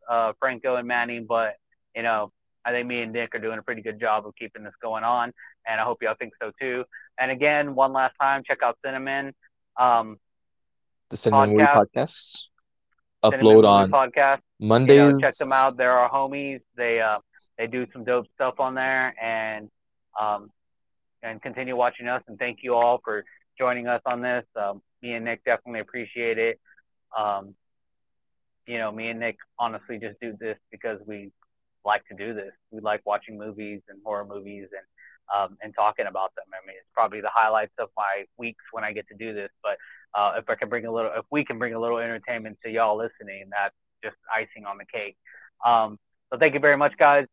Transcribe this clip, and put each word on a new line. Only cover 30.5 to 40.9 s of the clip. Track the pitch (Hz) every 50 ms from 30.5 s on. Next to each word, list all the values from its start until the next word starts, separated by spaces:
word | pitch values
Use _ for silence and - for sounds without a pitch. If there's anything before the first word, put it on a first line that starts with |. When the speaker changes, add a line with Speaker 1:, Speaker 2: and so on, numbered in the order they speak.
| 107 _ _ _
Speaker 1:
because | - 104 - 117 110 98 104
we | 104 107 101 98 101 _ _ _ _ _ _ _ _ _ _ _
like | 101 104 104 _ _
to | 107
do | 95 101 110 117
this. | 107 98 95 - _ _ _
We | - 110
like | 107 107 107 104 _
watching | 104 104 104 - - 110 104
movies | 104 110 104 101 107 104 104 101 _ _
and | 98 98 101
horror | 110 104 101 104
movies | 101 101 104 95 101 101 101 98 92
and, | 98 95 - _ _ _ - - - _ _ _ 95 101 101 92
um, | 98 _
and | 107 110 -
talking | - 107 107 104 - 117 101
about | 95 95 95 95 _
them. | - - 95
I | 95 95 95
mean, | 95 95 95
it's | _ _ _
probably | - 113 107 98 110
the | 101 104
highlights | - 113 113 110 110 110 107 104 _ -
of | 117 104 _
my | - 107 101 98 98 98 _ _ _
weeks | 120 117 113 _ - -
when | - 113 107
I | 107
get | 107 107 101 _
to | 107
do | 98 110 113 110
this, | 104 101 101 _ _
but, | _ 107 101 - - - - - _ _ -
uh, | 104 104 101 - 110
if | 117 -
I | 120
can | - - 107
bring | 120 120 110
a | 117